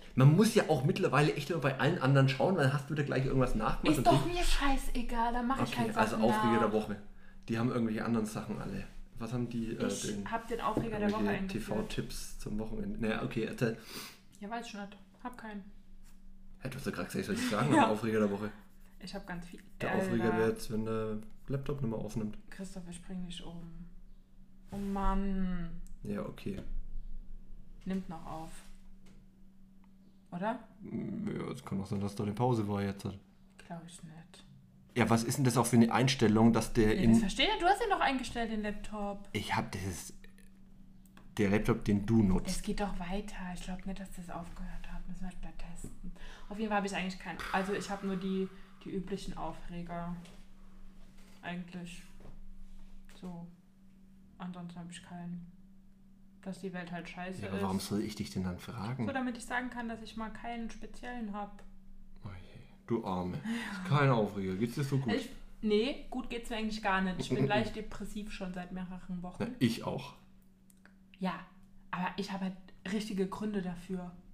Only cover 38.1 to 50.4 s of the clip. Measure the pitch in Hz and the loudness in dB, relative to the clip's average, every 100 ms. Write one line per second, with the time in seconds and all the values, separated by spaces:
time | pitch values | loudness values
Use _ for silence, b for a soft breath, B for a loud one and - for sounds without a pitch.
38.1 | 262 240 240 233 220 208 208 - 214 202 | 2 -2 -2 -2 0 -2 -4 -6 -4 -4
39.1 | 202 - - - 107 - 90 92 80 - | -6 -4 -4 0 0 0 -4 -4 -4 -8
40.1 | - - - - - - - - - - | -14 -16 -18 -20 -20 -20 -18 -20 -20 -20
41.1 | - - - 101 104 117 113 - 101 101 | -18 -10 2 4 6 4 4 4 2 6
42.1 | 113 101 90 - - - 208 208 185 175 | 6 6 4 2 -2 -2 -2 -2 -2 -4
43.1 | 196 208 - 185 175 - 180 196 190 190 | -4 -6 -8 -8 -6 -6 -6 -6 -8 -8
44.1 | - 175 170 175 - 180 170 - 175 - | -10 -10 -10 -8 -8 -6 -6 -4 -4 -4
45.1 | 175 185 - 170 - 170 170 - - 180 | -4 -4 -4 -6 -6 -6 -6 -8 -8 -8
46.1 | B B B - 202 220 202 196 180 185 | B B B -10 -4 0 2 2 0 -2
47.1 | 185 180 165 - 185 190 202 185 202 196 | -6 -8 -8 -2 0 2 -2 -2 -4 -2
48.1 | 190 190 190 190 B B - - 190 175 | -2 0 0 -2 B B -14 -6 -4 -4
49.1 | 190 - 175 160 170 - 175 170 170 170 | -4 -4 -4 -6 -6 -8 -8 -6 -6 -6
50.1 | 175 175 - | -8 -10 -16